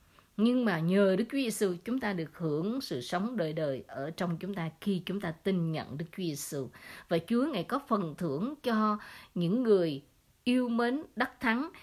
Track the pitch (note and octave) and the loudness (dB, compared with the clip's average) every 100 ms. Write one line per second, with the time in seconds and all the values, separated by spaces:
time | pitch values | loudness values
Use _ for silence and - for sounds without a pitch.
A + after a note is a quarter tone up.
0 | _ - - - A3+ B3+ A#3 E3 E3 F#3+ | _ -20 -10 2 4 4 2 2 4 6
1 | G3 F#3 A#3 C#4 B3 - G3+ F3 - C4 | 6 6 2 0 -2 0 0 -2 -4 -2
2 | A3+ F#3 D#3+ - E3 D3 F#3 B3+ - C#3+ | -2 -2 -6 -4 -2 0 0 -2 -4 -6
3 | B2 F3 G#3+ A#3+ D#3+ D#3+ D3+ C3 - - | -2 -2 -2 -2 -2 -2 -2 -2 -6 -8
4 | C#3+ E3+ F3 E3 F#3 F#3+ E3 - G#3 F#3 | -8 -4 -2 -2 -4 -4 -6 -4 -2 -2
5 | - F#3 F3+ D#3+ G3+ F#3+ E3 D#3 - C3+ | -2 -4 -4 -4 0 2 0 -2 -4 -8
6 | E3 - F3 C#3 - D3 C3 - - - | -8 -6 -4 -4 -6 -6 -6 -10 -18 -12
7 | - E3+ E3 A#3 C#4+ A#3 E3 C4+ - G#3+ | 0 0 2 0 2 -2 -2 -4 0 0
8 | E3 C#3+ E3+ C#3 A#3 D4+ B3+ A3 G#3+ G#3 | 0 -4 -2 -2 -2 -4 0 2 2 0
9 | - - - - E3+ A3 A#3+ G3 E3 C#3 | -6 -20 -8 -2 0 2 6 6 4 -2
10 | - _ _ _ - B3+ B3 A#3 A#3+ C4+ | -10 _ _ _ 0 2 2 2 0 0
11 | D#4+ - B3+ - A#3+ A3+ D#4+ - | -4 -4 -4 -2 0 0 -2 -10